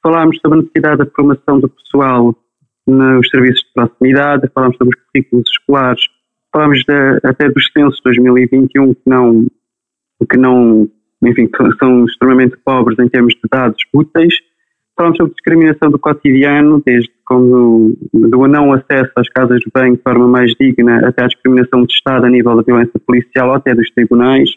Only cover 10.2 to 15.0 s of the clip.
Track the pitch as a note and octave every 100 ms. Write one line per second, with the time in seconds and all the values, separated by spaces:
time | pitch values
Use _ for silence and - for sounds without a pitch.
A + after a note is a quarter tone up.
10.2 | - B2 B2+ B2 A#2+ A2 G#2+ _ _ _
11.2 | A#2+ B2 A#2 - C3 - C3 B2 A#2 -
12.2 | B2+ B2+ B2+ - - C3 A#2 A2 A#2+ B2+
13.2 | A#2+ - - C3+ B2 G#2+ - C#3+ D3+ E3
14.2 | E3 - _ _ _ _ _ -